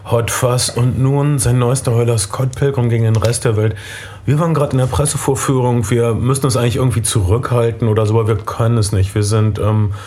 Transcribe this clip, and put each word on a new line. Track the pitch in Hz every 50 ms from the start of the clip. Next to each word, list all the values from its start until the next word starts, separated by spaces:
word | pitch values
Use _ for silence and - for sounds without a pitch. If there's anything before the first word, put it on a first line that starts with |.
| - -
Hot | - 117 113 107
Fuzz | - - - 123 123 127 - -
und | - 117 120 127 117 -
nun | 131 131 139 143 143 147 147 135
sein | 107 117 123 127
neuester | 123 120 131 131 - 135 117
Heuler | 117 120 117 120 110
Scott | - - - - 131 127 127
Pilgrim | - 143 139 135 - 120 120
gegen | 113 117 113
den | 113 110 110
Rest | 101 110 120 - -
der | 123 110 104
Welt. | 107 110 95 - - - - - - - - - -
Wir | - 135 151
waren | 175 170 160
gerade | 151 147 139
in | - 131
der | 127 127
Pressevorführung, | 131 - 147 143 - 139 - - 135 - - - 139 131 123 123 120 120 110 95
wir | 123 117 117 117 113
müssen | 98 110 123 135 131 131
uns | 135 123 127
eigentlich | 120 123 101 -
irgendwie | 127 131 104 113
zurückhalten | 107 - - 117 98 87 104 120 120 - 120 123 117 117 107 98 120 113
oder | 107 107 110
so, | 104 107 113
aber | 113 107
wir | 113 101
können | - - - - 117 113 120 117
es | 104 95 -
nicht. | 98 95 98 -
Wir | 107 104
sind, | 101 110 110 107 107 98 -
ähm, | - 107 110 107 107 104 101 101 -